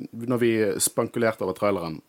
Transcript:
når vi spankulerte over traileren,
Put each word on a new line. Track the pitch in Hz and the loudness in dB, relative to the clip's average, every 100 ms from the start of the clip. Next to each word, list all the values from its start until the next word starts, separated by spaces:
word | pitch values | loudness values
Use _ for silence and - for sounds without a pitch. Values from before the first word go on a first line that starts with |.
| - | -8
når | 117 120 120 | -10 -4 2
vi | 120 110 104 127 | 4 4 2 0
spankulerte | - - 117 - 113 - 92 | 0 0 -2 0 0 0 -4
over | 92 | 0
traileren, | 104 95 82 78 | 0 0 -4 -8